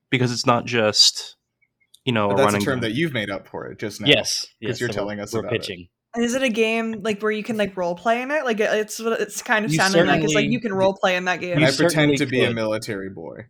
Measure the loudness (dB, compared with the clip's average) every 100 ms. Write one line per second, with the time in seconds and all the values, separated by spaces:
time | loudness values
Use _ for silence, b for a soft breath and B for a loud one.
0 | _ 0 0 0 2 2 2 2 2 4
1 | 4 2 -8 -18 _ _ _ _ _ -8
2 | -2 0 2 4 4 4 0 -2 -2 -2
3 | -2 -2 -4 -6 -10 -12 -12 -10 -10 -4
4 | 4 4 2 -6 -8 _ -8 -4 -4 -4
5 | -6 -6 -6 -6 -4 -4 -4 -10 -14 _
6 | _ -4 -2 0 0 0 0 0 -4 -6
7 | -6 -4 -2 -4 -4 -4 -4 -2 -4 -2
8 | -2 -2 0 -2 -2 0 0 0 -2 -4
9 | -4 -2 -4 -6 -2 0 0 0 4 4
10 | 4 4 2 2 2 0 -2 2 2 2
11 | 0 0 0 -2 -2 2 2 4 2 4
12 | 4 2 2 2 2 0 -2 -2 -4 -8
13 | -8 -12 -14 -14 -18